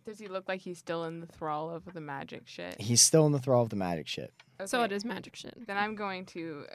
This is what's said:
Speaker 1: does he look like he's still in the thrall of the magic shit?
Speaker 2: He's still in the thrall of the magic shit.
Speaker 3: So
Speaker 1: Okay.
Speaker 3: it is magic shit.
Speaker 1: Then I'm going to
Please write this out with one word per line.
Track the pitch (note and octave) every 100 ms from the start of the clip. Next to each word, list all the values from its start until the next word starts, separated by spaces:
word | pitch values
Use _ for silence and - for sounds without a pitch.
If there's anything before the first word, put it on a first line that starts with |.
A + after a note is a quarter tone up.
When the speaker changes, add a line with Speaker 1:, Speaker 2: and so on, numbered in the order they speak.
| A3+
Speaker 1:
does | G#3
he | G#3
look | F#3+ F#3+
like | F#3+
he's | F#3+ F3
still | - E3 E3
in | E3
the | E3
thrall | - D#3+ D3+ D#3+
of | E3 F3+
the | F3
magic | D3 C#3 D#3+ D#3+ -
shit? | - B2 -
Speaker 2:
He's | G#2+ A#2
still | - D#3+ D3+
in |
the | C#3+
thrall | C3 B2
of | A2+
the | G#2
magic | F2+ E2 -
shit. | - B1+ - - - G3
Speaker 3:
So | B3
Speaker 1:
Okay. | A3
Speaker 3:
it |
is | G3+ A3+
magic | C#4+ - -
shit. | - - A3+
Speaker 1:
Then | G3
I'm | G#3 G#3+
going | G3+ F#3 F#3
to | F3+ E3 D3 -